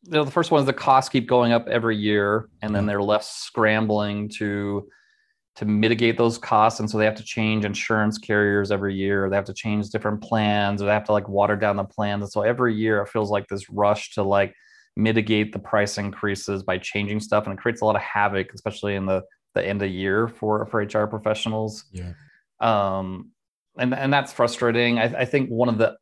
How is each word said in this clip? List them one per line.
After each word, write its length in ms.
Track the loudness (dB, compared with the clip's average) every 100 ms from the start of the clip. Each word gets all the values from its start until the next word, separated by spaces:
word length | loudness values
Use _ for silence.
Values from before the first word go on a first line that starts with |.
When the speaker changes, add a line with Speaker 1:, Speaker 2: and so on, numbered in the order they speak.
Speaker 1:
You 100 | 0
know, 120 | 0
the 80 | 2
first 180 | 0 2
one 100 | 2
is 60 | 2
the 60 |
costs 380 | 0 4 4 4
keep 180 | -2 2
going 240 | 2 4
up 160 | 2 2
every 280 | 0 0 0
year, 520 | 2 2 2 0 -2 _
and 140 | -4
then 100 | -2
Speaker 2:
Yeah. 40 | 0
Speaker 1:
they're 140 | 0
left 240 | 2 0 0
scrambling 1040 | -12 -10 0 2 2 2 0 -2 -4 -8
to, 580 | -6 -4 -4 -4 -6 -8 _ _ _ _ _ _ -8
to 80 |
mitigate 540 | 0 2 2 4 2 4
those 180 | 2 0
costs. 440 | 0 4 4 2
And 100 | -4
so 80 | 2
they 60 |
have 100 | 0
to 80 | 0
change 420 | -8 -2 0 0
insurance 540 | -2 -4 -2 2 2 -2
carriers 540 | -2 2 4 2 0
every 240 | -2 -2 -2
year. 340 | 0 0 0
They 60 | 0
have 80 |
to 100 | -2
change 340 | -8 -2 -2 -2
different 300 | -2 -2 -4
plans, 640 | -2 0 2 2 2 0
or 40 | 2
they 40 |
have 140 | 0
to, 80 | 2
like, 160 | 0 2
water 260 | 0 2
down 220 | 2 2 0
the 80 |
plans. 380 | -4 -4 -2 -2
And 80 | -4
so 120 | -2
every 320 | 0 2 0
year 260 | 2 2 0
it 80 | 0
feels 220 | -2 0
like 160 | -2 -2
this 240 | -10 -8
rush 440 | 0 2 2 -2
to, 100 | -4
like, 280 | 2 2 2 -4 _ _ _ 0
mitigate 560 | 2 2 2 0 0
the 80 | -6
price 360 | -2 0 0 -2
increases 680 | -8 -6 -6 -4 -4 -6
by 140 | -4 -4
changing 420 | -4 -4 -2 -4
stuff. 240 | 0 0
And 100 | 0 -4
it 60 |
creates 200 | -4 0
a 20 |
lot 100 | 0
of 80 | 0
havoc, 500 | -2 0 0 0 -4
especially 440 | -6 -10 -6 -4 -2
in 100 | 0
the, 160 | -2 -4 _ _
the 100 | -4
end 160 | -2 -2
of 100 | -2
year 360 | -2 0 2 0
for, 400 | -2 -2 -2 0
for 160 | -2
H 140 | 0 0
R 100 | -2
professionals. 800 | -2 -2 -2 -2 -4 -6 -8 -16
Speaker 2:
Yeah. 220 | -14 -12 -14 -20 _ _ _
Speaker 1:
Um, 720 | 0 2 2 -2 -4 -8 -14 _ _ _ _ -4
and, 160 | -2
and 180 | -2 2
that's 200 | 0 0
frustrating. 680 | 0 0 2 0 2 2 2
I, 220 | 0 0
I 40 |
think 260 | 0 0 0
one 180 | 0 0
of 100 | 2
the 180 | 0 0